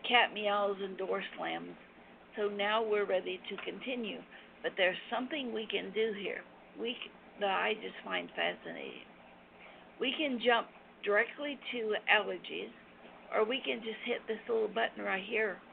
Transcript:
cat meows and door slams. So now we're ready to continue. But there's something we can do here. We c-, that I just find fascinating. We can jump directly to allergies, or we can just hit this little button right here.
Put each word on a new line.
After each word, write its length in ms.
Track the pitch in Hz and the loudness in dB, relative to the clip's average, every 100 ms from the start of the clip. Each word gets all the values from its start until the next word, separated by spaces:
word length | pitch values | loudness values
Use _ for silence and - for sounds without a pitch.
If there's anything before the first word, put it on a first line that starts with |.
cat 300 | - 247 240 | 6 6 6
meows 460 | 214 208 202 202 196 | 4 0 2 2 0
and 160 | 196 185 | -4 -4
door 260 | 190 196 185 - | -2 -2 -4 -6
slams. 400 | 165 165 170 175 - - - - - - | -4 -4 -6 -12 -18 -20 -20 -20 -16 -2
So 140 | 208 | -2
now 320 | 202 202 214 | 0 2 2
we're 220 | 226 208 202 | 4 4 4
ready 340 | 190 180 185 - | 2 2 -6 -6
to 80 | 196 | -8
continue. 640 | - 180 - 247 220 - - - - - | -6 -6 -4 -4 -4 -6 -10 -18 -20 -6
But 120 | - - | -6 4
there's 220 | 185 175 - | 4 2 -4
something 440 | - 254 320 254 | -4 -2 -4 -2
we 120 | 220 214 | -4 -2
can 240 | 196 190 | -2 -2
do 200 | 190 226 | 0 0
here. 300 | 202 185 - 180 - - 180 | 0 -4 -6 -8 -18 -20 -8
We 180 | 226 247 | -6 -6
c-, 160 | - - - - | -10 -14 -20 -2
that 220 | 196 185 | 0 2
I 140 | 196 214 | 2 0
just 220 | 190 190 | -4 -10
find 320 | 202 185 170 | -4 -4 -4
fascinating. 720 | 175 170 175 170 165 135 123 - - - - - - - - - - | -2 0 0 -8 -8 -10 -10 -16 -20 -20 -20 -20 -20 -20 -20 -20 -4
We 140 | 254 | -2
can 260 | 262 302 247 | 0 0 2
jump 300 | 233 233 - - - - | 4 4 2 -10 -20 -8
directly 560 | 202 202 226 - 294 269 - | 4 4 4 0 -6 -6 -6
to 240 | 247 220 208 - | -4 0 0 4
allergies, 600 | 214 190 185 170 160 107 - - - - - - | 4 4 -4 -6 -8 -8 -12 -20 -20 -20 -20 -4
or 120 | - | 2
we 160 | 214 262 | 2 2
can 240 | 277 247 | -2 -4
just 160 | 226 208 | -4 -6
hit 260 | 240 240 - | -4 -4 -4
this 120 | 220 - | -6 0
little 200 | 226 214 | 0 0
button 340 | 196 226 - | 0 -2 -2
right 200 | 208 190 | -4 -2
here. 360 | 196 226 220 180 - | -2 0 0 -2 -10